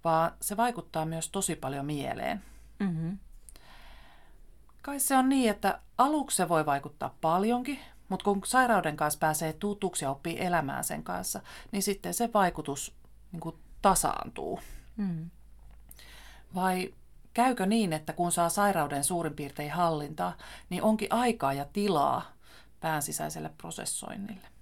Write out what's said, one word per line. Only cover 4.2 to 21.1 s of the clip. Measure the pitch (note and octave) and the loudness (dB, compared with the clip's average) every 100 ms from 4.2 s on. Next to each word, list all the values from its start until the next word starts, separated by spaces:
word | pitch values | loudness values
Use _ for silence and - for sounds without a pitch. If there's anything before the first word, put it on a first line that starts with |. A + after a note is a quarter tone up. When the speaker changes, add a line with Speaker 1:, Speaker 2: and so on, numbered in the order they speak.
| - - - - - - | -20 -20 -20 -20 -20 -14
Speaker 1:
Kai | - C#4+ | -10 -2
se | - C4 | 4 6
on | C4 | 6
niin, | C4+ A#3+ | 6 4
että | G3+ G3+ - - - | 4 2 0 -6 2
aluksi | C4 D4+ C4+ - | 4 4 0 0
se | F3 | 4
voi | E3 D3+ | 4 4
vaikuttaa | C#3 C#3 - B2+ - | 0 -2 -8 -8 -2
paljonkin, | D#3+ E3+ G#3 B3 C4 C4+ - - - | 2 4 4 2 0 -6 -10 -20 -6
mut | F#3 | -2
kun | - G3+ | 0 0
sairauden | - C4 B3 G#3 D#3+ D3+ | 2 2 6 4 2 0
kanssa | D3+ D3+ | 0 2
pääsee | D#3+ D#3 D#3+ | 2 2 -2
tutuksi | D#3 G#3 G3+ F#3+ - | -2 -4 -2 -2 -2
ja | C#3 | -4
oppii | C#3 E3+ E3 | -4 -6 -2
elämään | F3+ E3+ C#3 C3+ | 0 0 0 -4
sen | - - | -4 -6
kanssa, | D#3 F3+ F#3 G3 - - - | -6 -6 -4 -8 -10 -18 -6
niin | G3+ | -2
sitten | F#3+ G3 F3+ | -2 -2 -4
se | F3 A#3 | -2 0
vaikutus | A3 F#3 E3+ D3 C#3 - - - - - | 4 2 0 -6 -6 -8 -12 -20 -20 -16
niinku | E3+ D#3+ - - - | -10 -10 -12 -18 2
tasaantuu. | G3+ F#3 - - - - - - - - - - | 4 6 2 0 -6 -8 -6 -6 -8 -16 -14 -6
Speaker 2:
Mm. | G3+ E3 E3 - - - - - - - - - - - - | -4 -4 -8 -14 -20 -20 -20 -20 -20 -20 -20 -20 -20 -20 -10
Speaker 1:
Vai | F#3 F#3 F#3 - - - - - | 0 0 2 -2 -10 -20 -20 -8
käykö | - B3+ B3+ F#3+ | 2 4 4 2
niin, | A3+ G3+ | 4 2
että | D#3 D#3 | 0 -4
kun | D#3 F3 | -2 0
saa | F3 E3+ | 4 2
sairauden | G3+ G3+ F3 C#3+ C#3+ | 4 4 4 0 0
suurin | C#3+ F3 D#3+ | 0 0 -2
piirtein | D3 C#3+ - D3 | -4 -8 -6 -4
hallintaa, | D#3+ E3+ D#3 D3 D#3 F3+ F3 - - - | 2 2 2 -4 -4 -4 -4 -16 -18 -8
niin | F3+ | 0
onkin | A3 A3 G#3+ | 2 2 2